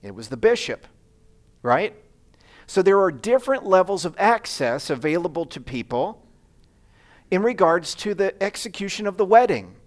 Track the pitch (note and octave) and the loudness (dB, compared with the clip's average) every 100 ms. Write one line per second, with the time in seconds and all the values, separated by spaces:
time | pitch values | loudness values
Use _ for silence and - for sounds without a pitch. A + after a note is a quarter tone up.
0 | G2+ G2 G#2+ B2 G#3+ A#3 - A#2+ - _ | -16 -16 -12 -2 0 0 -4 -10 -12 _
1 | _ _ _ _ _ _ B2 B2+ G#3+ - | _ _ _ _ _ _ 0 0 0 -8
2 | _ _ _ _ _ - - - F#3 G3 | _ _ _ _ _ -20 -6 2 4 6
3 | F#3+ C#3 G3+ B3+ B3+ C4+ - F#3+ F3+ G3 | 4 0 0 0 2 -4 2 2 4 -2
4 | D3+ - G3+ A#3 - - B2+ B2+ - C#3 | -6 0 2 2 -2 -4 -2 -4 -4 -4
5 | D3 D#3+ F3 E3 D#3+ - B2 C3 A2 A#2+ | -2 -2 -4 -6 -8 -10 -10 -10 -6 -4
6 | E3 A3+ _ _ _ _ _ _ _ _ | -4 -8 _ _ _ _ _ _ _ _
7 | _ _ _ F#3 A3 A3+ F3 E3+ D#3+ - | _ _ _ 0 0 4 4 4 -2 -8
8 | G#3 G3+ G3 - G3 - A3+ - G3 - | -6 -2 -2 -2 -6 -4 -12 -8 -8 -6
9 | G#3 F#3+ G3 A3 B3 C#3 F2+ G2 | -6 -2 4 6 6 -2 -6 -20